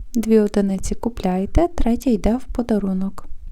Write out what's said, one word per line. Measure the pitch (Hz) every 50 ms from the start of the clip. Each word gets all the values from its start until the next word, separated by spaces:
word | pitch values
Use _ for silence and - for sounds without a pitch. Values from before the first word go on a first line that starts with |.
| - - -
Дві | 233 214 220 220 220
одиниці | 208 208 - 208 202 196 190 190 - - 208
купляєте, | - - 233 - - - 185 180 190 196 208 - 302 339
третя | 349 - - - - 233 240 - 269
йде | 226 180 - 202 226
в | 262 -
подарунок. | - - - 233 - 220 202 196 190 190 185 196 196 - - - - - - - -